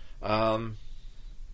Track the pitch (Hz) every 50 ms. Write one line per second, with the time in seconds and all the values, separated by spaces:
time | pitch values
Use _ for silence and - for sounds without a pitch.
0 | - - - - - 101 107 110 113 113 110 110 113 113 110 - - - - -
1 | - - - - - - - - - -